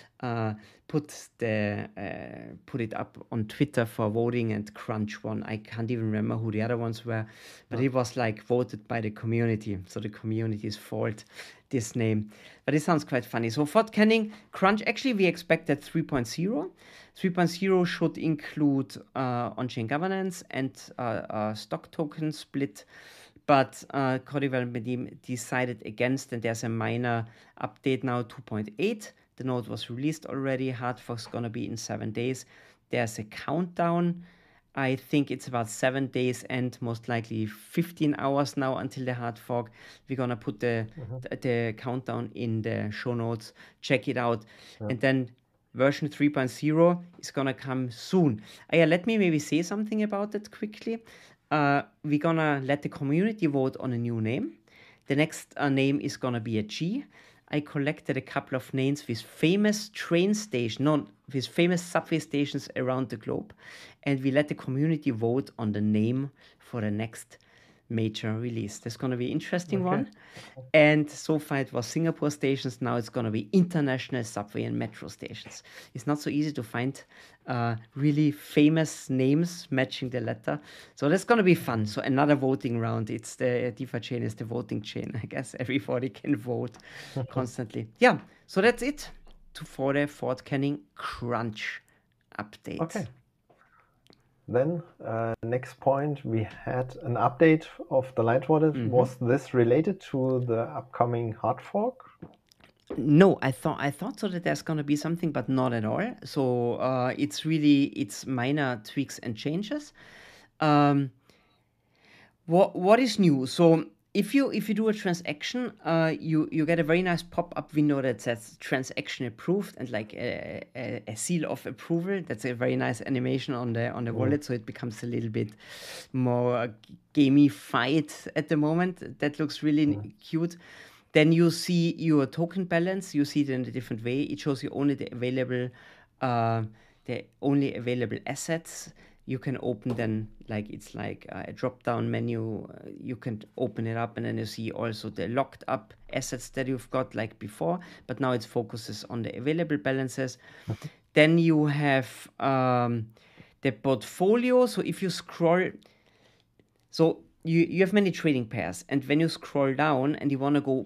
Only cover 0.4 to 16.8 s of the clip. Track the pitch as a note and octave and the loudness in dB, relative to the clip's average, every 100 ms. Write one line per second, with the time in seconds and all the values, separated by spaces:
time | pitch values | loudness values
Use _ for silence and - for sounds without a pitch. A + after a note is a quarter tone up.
0.4 | A2 G#2+ - - - D#3 D3 - - _ | -2 -4 -10 -20 -4 -4 -4 -10 -18 _
1.4 | A#2 G#2+ G#2 G#2 - - G2 - B1 - | 0 2 0 -2 -6 -10 -8 -8 -10 -14
2.4 | A#1 - - C3+ A2+ - G#2+ - - A#2+ | -16 -16 -8 -6 -4 -6 -8 -12 -8 -6
3.4 | G#2+ - C#3+ - A2+ - A2 A2 A#2 A#2+ | -6 0 0 2 -2 0 -2 0 0 0
4.4 | A2+ G#2+ G#2 - - A2 G#2+ - A2+ A2 | -2 -2 -6 -10 -8 -4 -4 -6 -6 -6
5.4 | - A2 A2 A2 A#2 A#2+ A2 G#2+ A2 A#2 | -6 -8 -8 -8 -4 -2 -2 0 -2 -2
6.4 | A2+ G#2+ A2+ A#2+ A#2 A2+ A#2 A2+ A2 - | -2 -2 -2 -2 -4 -6 -6 -6 -6 -12
7.4 | - - _ A#2 C3 B2+ A#2 - A2+ G#2+ | -20 -20 _ -2 0 2 0 0 -2 -2
8.4 | - B2 B2 G#2+ - A#2 A2 G#2+ A2+ A2+ | 0 0 0 -6 -6 -4 -4 -4 -2 2
9.4 | A#2 A2 G#2+ G2 F#2 - G#2+ G#2 A2 A2 | 2 0 -2 -8 -8 -8 -8 -8 -4 -2
10.4 | A2+ G#2+ G#2+ G#2 - A2 A2+ G#2+ - - | -2 -4 -6 -8 -8 -4 -4 -4 -12 -20
11.4 | - - _ C3 A2+ - A2+ A2 G#2+ - | -20 -20 _ -4 -2 0 2 2 -2 -10
12.4 | - - - D3 D3+ D#3+ C#3+ C3 - A#2+ | -20 -8 0 0 2 2 2 -2 -2 -2
13.4 | A#2 A2 D3 A3 A3 G#3 G#3+ A3 G#3+ - | -2 0 2 2 2 4 6 6 2 -8
14.4 | - - F#3+ G#3+ G#3 A#3 C4+ A3 F3+ E3+ | -16 2 2 4 0 -2 0 4 4 2
15.4 | - E3 - C#3+ - E3 D#3+ C#3+ A2+ - | 2 0 2 -2 0 -4 0 -2 -2 -2
16.4 | F3+ C4 F4+ - | -2 -2 -4 -10